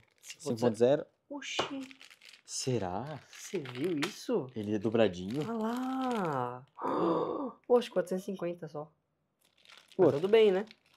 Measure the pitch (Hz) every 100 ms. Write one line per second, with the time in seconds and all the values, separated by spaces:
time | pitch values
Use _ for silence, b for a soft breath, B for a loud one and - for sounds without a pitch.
0 | _ _ - - - 117 120 107 120 151
1 | - _ - 277 - - - 277 262 -
2 | - - - - - - - 120 95 92
3 | 139 147 - - - 185 135 123 170 156
4 | 160 - - 233 131 113 104 107 110 113
5 | 107 90 92 131 180 226 220 240 254 262
6 | 254 233 175 139 123 123 135 - - -
7 | 170 - - 311 269 - - 247 226 -
8 | 175 185 185 190 170 175 156 147 156 _
9 | _ _ _ _ _ _ _ - _ -
10 | 170 139 190 220 220 185 214 - _